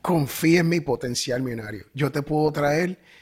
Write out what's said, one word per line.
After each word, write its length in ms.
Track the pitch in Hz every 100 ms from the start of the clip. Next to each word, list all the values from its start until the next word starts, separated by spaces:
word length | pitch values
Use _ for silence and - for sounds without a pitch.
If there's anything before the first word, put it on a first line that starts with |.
confía 580 | - 170 135 - 160 170
en 100 | 165
mi 120 | 170
potencial 600 | 147 120 127 120 - 123
millonario. 440 | 127 117 107 104 -
Yo 180 | 131 147
te 100 | 151
puedo 300 | 139 151 151
traer", 480 | 151 147 151 180 185 - -